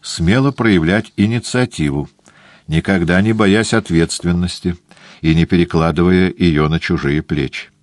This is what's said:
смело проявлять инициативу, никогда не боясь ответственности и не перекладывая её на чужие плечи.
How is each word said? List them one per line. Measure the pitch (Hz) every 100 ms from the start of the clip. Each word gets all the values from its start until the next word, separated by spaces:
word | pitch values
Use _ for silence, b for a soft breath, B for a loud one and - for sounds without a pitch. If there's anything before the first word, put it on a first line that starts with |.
смело | - - 82 117 139
проявлять | 135 117 95 80 101 107 -
инициативу, | 101 117 - 123 127 - 76 71 71 _ b b b b b
никогда | 78 - 98 82 90
не | 104
боясь | 110 104 101 113
ответственности | 113 104 82 82 - 87 87 90 - 92 85 _ B B B
и | 80 80
не | 82
перекладывая | 90 85 82 82 78 87 92 92 -
её | 90 76 78
на | 82
чужие | - 82 71 73
плечи. | - 73 67 - - _